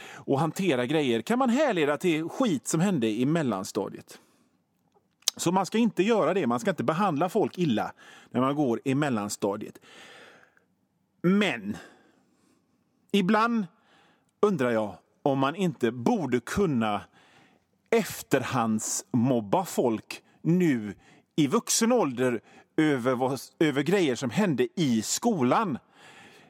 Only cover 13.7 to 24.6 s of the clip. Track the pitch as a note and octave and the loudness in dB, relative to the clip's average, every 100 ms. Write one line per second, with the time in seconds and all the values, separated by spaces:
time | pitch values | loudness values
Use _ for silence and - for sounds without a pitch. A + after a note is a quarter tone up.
13.7 | _ _ _ _ _ _ - G#3 F3 B2 | _ _ _ _ _ _ 0 0 2 2
14.7 | A2+ G#2 F#2 _ _ C#3+ C#3 C3+ E3+ F#3 | 2 -2 -6 _ _ -2 0 0 0 -2
15.7 | C3+ A#2 B2+ A#2 A#3+ C#3 B2 - - G3 | 0 -2 0 0 0 0 -2 -2 -2 0
16.7 | B2+ A2 G2+ - _ _ _ _ _ _ | 2 0 -2 -6 _ _ _ _ _ _
17.7 | _ - A#3 F#3 - - C3+ A2 B2 A2+ | _ -2 -2 -2 -8 -2 -2 0 -2 0
18.7 | G#2+ - - - B2+ A#2+ B2 G2+ E3 F3+ | -2 -2 -8 -2 0 2 0 0 -2 -2
19.7 | - C3+ G#2+ - - _ _ D3+ F3+ F3 | -2 0 -2 -6 -18 _ _ 0 2 2
20.7 | B2 G#2 F#2 - - _ - C#3+ G#3+ - | 0 -2 -10 -16 -20 _ 0 2 0 0
21.7 | - A3+ B3 E3 A#2 B2+ A#2+ - - _ | 0 2 2 0 0 -2 -2 -8 -20 _
22.7 | - D#3 C#3 A#2+ B2 B2+ C3+ - - D#3+ | 0 2 2 0 0 0 -2 -6 0 0
23.7 | C3+ C#3+ G3+ D#3+ A#2+ B2+ A2 G#3 B2 | 2 0 2 2 0 -2 0 0 2